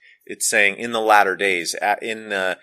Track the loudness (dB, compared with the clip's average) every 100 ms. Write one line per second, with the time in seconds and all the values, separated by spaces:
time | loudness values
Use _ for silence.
0 | _ _ -16 -6 0 2 2 0 -4 0
1 | 4 6 4 2 0 -2 -4 -2 -2 -2
2 | -4 -8 -6 -4 -2 -4